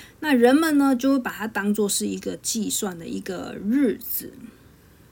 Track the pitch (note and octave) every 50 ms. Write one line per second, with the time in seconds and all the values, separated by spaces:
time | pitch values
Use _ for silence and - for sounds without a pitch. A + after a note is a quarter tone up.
0 | - - - _ D#4 D4+ C#4 A#3 A#3 B3 C4 D#4 E4 D#4+ D4 C#4+ C#4 C#4 C4+ -
1 | C4+ C4+ C#4 C4 A#3+ - - - G#3 A3 - G3+ G3 G#3 G#3 G#3+ G#3 G3 - -
2 | G#3+ G3+ F#3+ F#3+ - G3 F3 D#3+ - - - A3+ G3+ F#3 - - G#3+ F#3+ F3 E3
3 | E3 - - G3 G3 G3 F3+ F3 - - - - F#3 G#3 B3 D4 C#4 G#3 - -
4 | - - - - - - - - - - - - - - - - - - - -
5 | - -